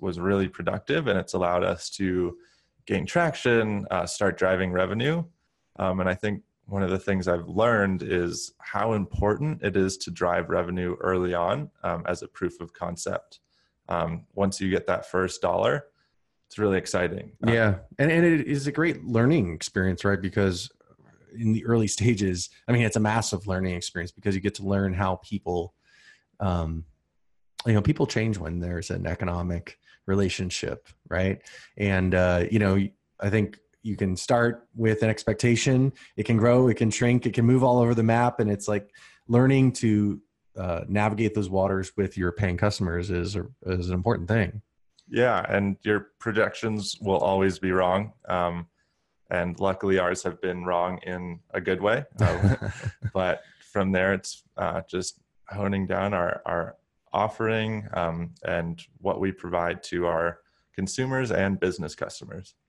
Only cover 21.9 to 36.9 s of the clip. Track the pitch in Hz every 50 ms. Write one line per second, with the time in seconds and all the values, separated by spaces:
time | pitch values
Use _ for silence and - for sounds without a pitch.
21.9 | - - 101 123 113 95 101 92 90 90 - - - - _ - 123 120 117 104
22.9 | - 113 107 107 110 113 110 - 101 90 101 98 92 92 95 92 90 87 - -
23.9 | - 87 85 87 - - - 101 95 95 95 101 - - 98 98 98 98 98 95
24.9 | 90 90 98 95 90 - - - 104 98 - - 87 87 87 - - _ _ _
25.9 | _ _ _ - - _ _ _ _ - 101 92 87 85 82 80 82 82 82 -
26.9 | _ _ _ _ _ _ _ _ _ _ _ _ _ - - 117 107 104 98 151
27.9 | 151 - - - - 113 110 110 104 90 78 80 85 87 87 87 87 82 82 -
28.9 | 90 92 90 80 87 - 92 90 87 87 87 87 85 85 - - - _ _ _
29.9 | - _ _ 95 95 101 98 90 - - 95 90 - - - - 71 - - -
30.9 | _ _ _ - 82 90 95 95 98 - - - - - - - _ - 101 98
31.9 | 95 92 92 92 92 90 90 90 87 87 87 - 110 107 104 95 95 98 98 101
32.9 | - _ _ _ _ - 101 101 104 110 101 - - - _ _ _ _ - 110
33.9 | 98 - 104 92 92 - - - 123 120 117 120 117 - - _ _ 113 113 110
34.9 | 107 110 117 110 107 - - 113 104 - - 120 117 113 - 143 131 127 131 135
35.9 | - - - - _ 110 104 - 117 107 113 120 123 127 127 123 107 - 120 107